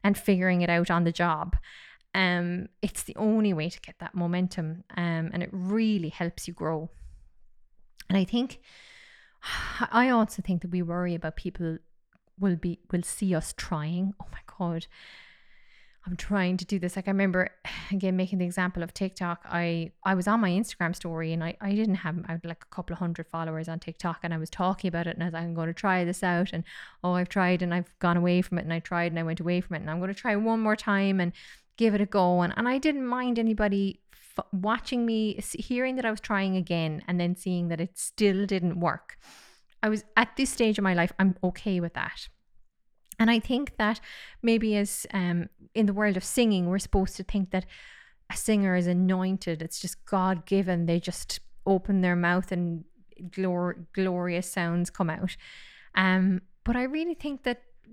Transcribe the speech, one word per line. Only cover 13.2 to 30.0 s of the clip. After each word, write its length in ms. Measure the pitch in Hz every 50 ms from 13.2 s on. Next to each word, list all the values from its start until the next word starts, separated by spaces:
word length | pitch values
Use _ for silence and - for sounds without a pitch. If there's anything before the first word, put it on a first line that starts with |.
| 202 190 180
us 200 | 160 165 - -
trying. 580 | - - - 175 151 151 156 170 180 190 196 202 -
Oh 60 | - - -
my 80 | - - - - -
God, 280 | 185 170 170 165 - - - - - - - - - - - - - - - - - - - - - - - _ -
I'm 120 | 180 180
trying 400 | 170 - - 202 196 185 180 185
to 80 | 185 175
do 160 | - 202 190
this. 160 | 175 180 -
Like, 100 | 190 180
I 60 | 202 196
remember, 380 | 196 196 190 175 180 180 - - _ - -
<sighs> 200 | - - 160 - 196
again, 240 | 190 185 190 185
making 220 | 185 185 180 202 185
the 60 | 180
example 380 | 175 175 196 180 180 - 170 170
of 100 | 165 -
TikTok. 520 | - 196 180 - - 185 175 170 - -
I, 480 | - 180 170 170 170 170 165 165 - - _ -
I 100 | 190 190
was 120 | 185 180
on 140 | 202 214 233
my 100 | 220 185
Instagram 460 | 175 190 233 - - - 180 170 180
story 360 | - - 170 165 160 165 160 165
and 120 | 165 160
I, 120 | 170 - -
I 140 | - 196 202
didn't 220 | 208 220 214 190
have, 220 | 185 - 165 165 170 175
I 60 | 170 165
had, 120 | 165 -
like, 200 | 170 165 - -
a 100 | - -
couple 180 | - 175 - 170
of 60 | -
hundred 300 | 180 170 170 - 160 -
followers 400 | - 165 165 160 160 160 160 165
on 100 | 165 170
TikTok, 420 | - - 160 - - 175 165 - -
and 120 | 170 165
I 40 | 160
was 120 | 160 -
talking 380 | - - 185 185 190 - - 185
about 180 | 170 170 175
it 80 | 175 -
and 80 | - 165
I 40 |
was 80 | 175 165
like, 100 | 165 170
"I'm 100 | 170 165
gonna 180 | 165 160 165 170
try 320 | - - 202 185 185 175
this 180 | 170 180 - -
out." 300 | 180 175 170 185 185 -
And, 120 | 165 170 - - - - - - _ -
"Oh, 80 | 180 180
I've 160 | 180 180 180
tried 340 | - 202 185 180 180 175 180
and 100 | 175 170
I've 240 | 180 175 - _ -
gone 160 | - 175 170
away 260 | 175 170 180 175 180 185
from 160 | - 180 170
it, 60 | -
and 80 | 160 165
I 80 | 165
tried 320 | - - 180 170 170 175 160
and 60 | 170
I 40 | 165
went 180 | 160 165 -
away 200 | 165 170 175 180
from 160 | 175 - 170
it, 40 | 151
and 100 | 185 151
I'm 100 | 156 175